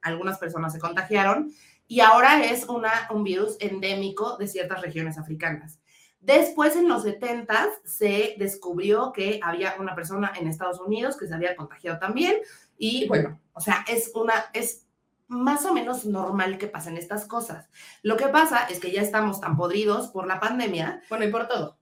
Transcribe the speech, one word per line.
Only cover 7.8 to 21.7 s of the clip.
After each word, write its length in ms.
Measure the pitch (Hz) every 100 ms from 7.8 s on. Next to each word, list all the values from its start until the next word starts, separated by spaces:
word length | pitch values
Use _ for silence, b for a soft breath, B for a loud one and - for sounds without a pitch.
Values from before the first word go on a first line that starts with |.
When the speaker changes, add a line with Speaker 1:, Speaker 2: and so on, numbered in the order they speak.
Speaker 1:
se 500 | - - 208 202 220 202
descubrió 720 | 196 - 180 175 202 220 254
que 280 | 202 196 208
había 320 | 170 175 190 190
una 160 | 190
persona 380 | 175 165 196 202 190
en 80 | 160
Estados 320 | 156 185 180
Unidos 360 | 190 220 262 294
que 100 | 190
se 80 |
había 220 | 165 180 180
contagiado 420 | 156 - 170 165
también 380 | 190 254 359 427 B B B -
y, 320 | 220 247 -
bueno, 320 | 151 - - _
o 60 | 165
sea, 240 | 202 180 220
es 220 | 226 -
una, 200 | 226 226 220 -
es 320 | 226 - - _ _ _ _ -
más 380 | 247 262 285
o 80 | 370
menos 320 | 294 233 247
normal 540 | 214 190 185 196 185 190
que 80 | 208
pasen 300 | 156 165 165
estas 260 | 165 208
cosas. 440 | - 233 226 160 - B B B
Lo 140 | 208 226
que 120 | 277
pasa 380 | 302 311 - -
es 120 | 180
que 100 | 180
ya 80 | 196
estamos 380 | 208 214 214 196
tan 160 | 175 156
podridos 520 | 175 202 208 233 -
por 180 | 190 185
la 120 | 185
pandemia. 600 | 220 247 214 170 156 - -
Speaker 2:
Bueno, 160 | 226
y 60 | 214
por 180 | 233 233
todo. 300 | 220 147